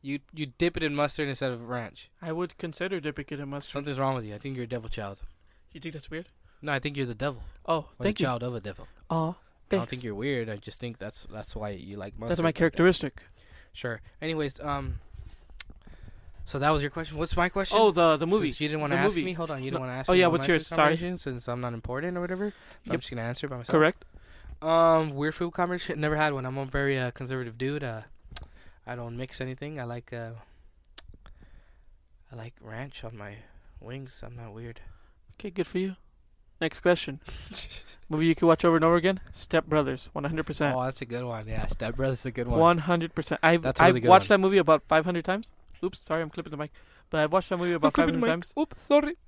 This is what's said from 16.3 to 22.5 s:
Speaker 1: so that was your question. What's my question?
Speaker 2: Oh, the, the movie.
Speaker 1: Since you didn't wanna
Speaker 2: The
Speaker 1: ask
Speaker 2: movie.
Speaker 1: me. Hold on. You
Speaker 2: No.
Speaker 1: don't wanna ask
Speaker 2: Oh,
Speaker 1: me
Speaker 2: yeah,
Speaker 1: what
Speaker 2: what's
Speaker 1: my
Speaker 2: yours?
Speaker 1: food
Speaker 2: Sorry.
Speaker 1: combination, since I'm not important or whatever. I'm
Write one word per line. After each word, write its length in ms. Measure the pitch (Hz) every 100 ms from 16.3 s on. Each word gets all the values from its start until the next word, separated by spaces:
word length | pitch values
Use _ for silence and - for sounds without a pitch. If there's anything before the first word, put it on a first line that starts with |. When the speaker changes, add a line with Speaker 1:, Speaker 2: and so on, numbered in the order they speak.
| -
Speaker 1:
so 140 | - 143
that 120 | 143
was 100 | 156
your 80 | 143
question. 260 | 170 160 151
What's 200 | 165 -
my 120 | 175
question? 300 | 196 190 208
Speaker 2:
Oh, 100 | 220
the, 240 | 175 170 151
the 100 | 165
movie. 220 | 208 170
Speaker 1:
Since 120 | 120
you 80 | 151
didn't 120 | 151
wanna 160 | 147 139
Speaker 2:
The 40 |
Speaker 1:
ask 80 | 143 180
Speaker 2:
movie. 80 |
Speaker 1:
me. 80 | 185
Hold 160 | 170 165
on. 100 | 143
You 80 | 131
Speaker 2:
No. 80 | 135
Speaker 1:
don't 80 | 131
wanna 120 | 127
ask 120 | 131
Speaker 2:
Oh, 20 |
Speaker 1:
me 40 | 185
Speaker 2:
yeah, 60 | 175
Speaker 1:
what 60 |
Speaker 2:
what's 160 | 165 -
Speaker 1:
my 60 |
Speaker 2:
yours? 140 | 165 156
Speaker 1:
food 60 |
Speaker 2:
Sorry. 220 | 165 151 160
Speaker 1:
combination, 220 | 175 180
since 300 | - 123 117
I'm 120 | 123
not 120 | 123
important 420 | 117 110 127 165 180
or 40 |
whatever. 260 | 175 185
I'm 60 | 208